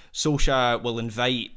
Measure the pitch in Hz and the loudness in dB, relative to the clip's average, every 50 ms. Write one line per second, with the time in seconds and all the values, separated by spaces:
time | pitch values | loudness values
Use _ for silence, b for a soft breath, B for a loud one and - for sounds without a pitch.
0 | B B B - - 156 147 139 - - 135 131 123 123 120 117 117 120 113 117 | B B B -4 0 0 2 4 4 4 4 4 2 2 0 0 -2 -4 -4 -4
1 | 117 117 107 120 123 127 127 120 110 - - | -6 -6 -4 -2 0 0 0 -2 -6 -10 -14